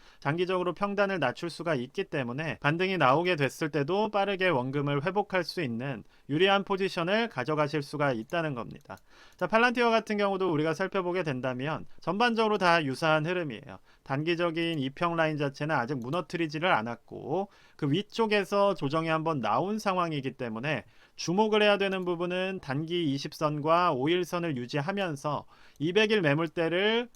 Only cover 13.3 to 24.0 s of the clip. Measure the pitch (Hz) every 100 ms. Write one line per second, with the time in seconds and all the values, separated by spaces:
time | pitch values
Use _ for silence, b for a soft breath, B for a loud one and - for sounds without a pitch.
13.3 | 180 156 107 - 95 b b - 139 160
14.3 | 170 175 165 165 160 135 - 175 170 160
15.3 | 151 143 139 147 147 117 156 120 170 -
16.3 | 170 165 151 180 160 226 233 _ 101 101
17.3 | 165 196 b b - 147 160 - - 226
18.3 | 208 185 202 202 190 139 160 165 160 156
19.3 | 156 110 117 180 214 208 180 170 151 131
20.3 | 127 120 110 143 131 - b b - -
21.3 | 185 220 208 208 202 196 190 180 170 175
22.3 | 180 190 190 - 135 160 175 160 139 156
23.3 | - 151 147 151 170 180 131